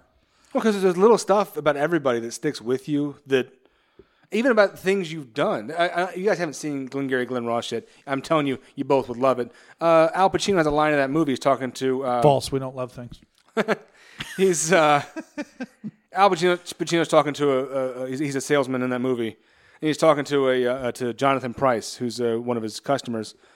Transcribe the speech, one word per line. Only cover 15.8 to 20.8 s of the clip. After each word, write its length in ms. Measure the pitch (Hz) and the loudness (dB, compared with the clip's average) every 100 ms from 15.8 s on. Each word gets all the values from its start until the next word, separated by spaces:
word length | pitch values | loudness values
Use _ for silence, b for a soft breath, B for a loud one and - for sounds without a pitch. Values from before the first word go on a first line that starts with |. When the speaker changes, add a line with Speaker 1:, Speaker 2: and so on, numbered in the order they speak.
| 202 - _ | -16 -16 _
Speaker 1:
Al 160 | 185 202 | 2 2
Pacino, 280 | 175 180 175 - - | 4 2 0 -4 -8
Pacino's 320 | 165 170 151 | -2 0 2
talking 240 | 156 147 | 2 2
to 180 | 139 143 | 0 0
a, 120 | 131 127 | 0 0
a, 380 | 135 131 127 131 | -4 -4 -6 -6
a 40 | |
he's, 100 | 135 | -4
he's 160 | 147 135 | -4 -4
a 60 | |
salesman 400 | - 147 131 131 | 0 0 0 -2
in 80 | 127 | -2
that 80 | 123 | -2
movie, 280 | 127 120 113 - b b b b | -2 -2 -4 -8 b b b b
and 60 | 156 | -4
he's 100 | 143 | 2
talking 260 | 165 147 139 | 4 4 2
to 240 | 139 131 | 0 2
a, 160 | 127 123 | 2 0
uh, 260 | 131 | -2